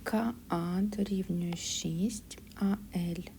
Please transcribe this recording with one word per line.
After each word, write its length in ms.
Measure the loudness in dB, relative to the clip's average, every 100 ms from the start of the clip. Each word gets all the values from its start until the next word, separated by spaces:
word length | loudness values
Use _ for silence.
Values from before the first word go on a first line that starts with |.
К 300 | 2 2 2 -2 -2
А 320 | 0 2 2
дорівнює 720 | 2 2 2 2 2 0 0 -2
шість, 840 | -2 -2 -2 2 2 0 -10 -14 -14 0
А 200 | 2 2 0 -2
Л 280 | 0 -2 -6